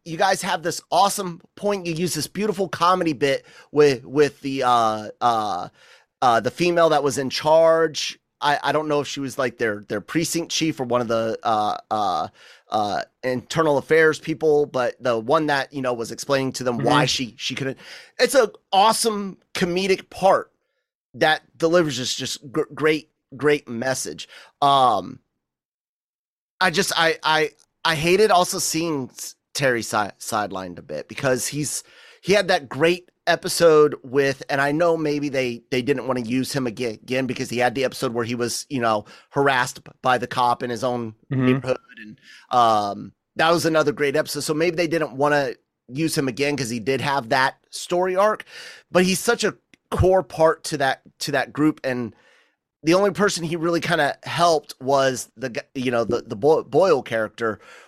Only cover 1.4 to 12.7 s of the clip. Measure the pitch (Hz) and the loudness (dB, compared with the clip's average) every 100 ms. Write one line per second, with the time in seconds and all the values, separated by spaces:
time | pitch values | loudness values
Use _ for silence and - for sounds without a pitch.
1.4 | _ - 202 202 175 160 180 156 135 180 | _ -6 -4 -4 -4 -4 -4 -4 -8 -4
2.4 | 208 180 185 - 175 185 165 127 139 135 | -4 -2 -4 0 2 2 0 0 0 -2
3.4 | - - - 143 147 123 117 135 143 - | -6 -20 -4 4 4 4 -2 0 0 0
4.4 | 139 135 123 120 113 107 107 - 120 117 | -8 -2 2 4 4 0 -6 -2 0 2
5.4 | 107 90 - _ _ - _ - 127 117 | -2 -4 -8 _ _ -20 _ 0 2 2
6.4 | 117 - 180 170 165 147 143 131 131 - | 0 -2 0 4 4 4 0 -2 -4 -2
7.4 | 156 160 165 165 160 135 - - _ - | 4 6 6 4 2 -2 -10 -10 _ -4
8.4 | 147 143 139 143 151 147 139 143 135 113 | -2 0 0 -2 0 -2 -2 -8 -8 -4
9.4 | 131 - 117 104 101 104 - 160 170 165 | -4 -2 -4 -4 -6 -8 -4 -4 -2 -4
10.4 | 165 - 165 143 123 120 113 113 113 110 | -4 -4 -4 -4 -2 -2 0 -2 -2 -4
11.4 | 107 107 104 - - 107 98 82 85 _ | -2 0 -2 -4 -6 -2 -2 -2 -4 _
12.4 | - - - | -20 -20 -6